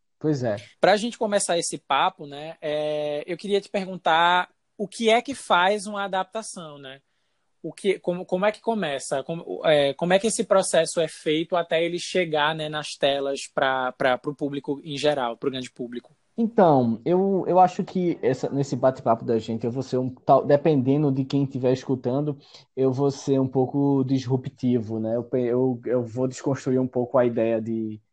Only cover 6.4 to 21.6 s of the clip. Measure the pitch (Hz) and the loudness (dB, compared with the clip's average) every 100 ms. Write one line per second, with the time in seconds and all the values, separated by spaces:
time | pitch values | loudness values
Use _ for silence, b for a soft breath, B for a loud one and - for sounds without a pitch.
6.4 | - 190 160 143 135 139 _ _ _ _ | -10 -12 -14 -16 -16 -18 _ _ _ _
7.4 | _ _ 160 - 196 - - 175 180 185 | _ _ -14 -4 -2 0 -2 -4 -4 0
8.4 | 208 208 - 226 160 139 - 139 - 165 | 0 0 -4 -2 -2 -4 -4 -6 -4 -8
9.4 | - 90 165 151 139 139 175 185 226 - | -8 -2 2 4 4 0 2 2 2 -2
10.4 | 196 190 180 170 160 - 160 - 165 156 | 2 2 4 2 2 0 -2 -2 -2 0
11.4 | 165 175 170 165 170 175 - 185 170 151 | 0 -2 0 0 0 -4 -4 -2 0 0
12.4 | 147 160 156 151 143 - 139 139 139 139 | 0 0 -6 -8 -8 -2 0 2 -2 -4
13.4 | - - 135 131 127 - 139 127 151 143 | -6 -2 0 2 -2 0 0 0 -2 -6
14.4 | 143 139 - 143 160 143 147 143 120 117 | -6 -6 -6 -8 -8 -2 0 0 -2 -2
15.4 | 143 127 127 - 120 120 - _ _ - | -4 -4 -10 -10 -10 -10 -14 _ _ -4
16.4 | 226 233 180 139 120 113 156 180 196 190 | 0 4 6 6 4 0 0 0 2 0
17.4 | - 175 180 - 175 185 175 143 113 131 | 2 4 4 4 -4 -2 -2 0 0 0
18.4 | - 139 139 131 131 131 123 113 123 113 | -2 -2 -2 2 0 0 0 0 0 -2
19.4 | 107 113 120 127 127 127 131 - - 139 | -2 -4 -4 -4 -4 -2 -2 -4 4 4
20.4 | - 143 165 147 123 139 147 135 135 139 | 6 4 4 2 2 2 2 0 -2 -2
21.4 | 135 131 | -2 -2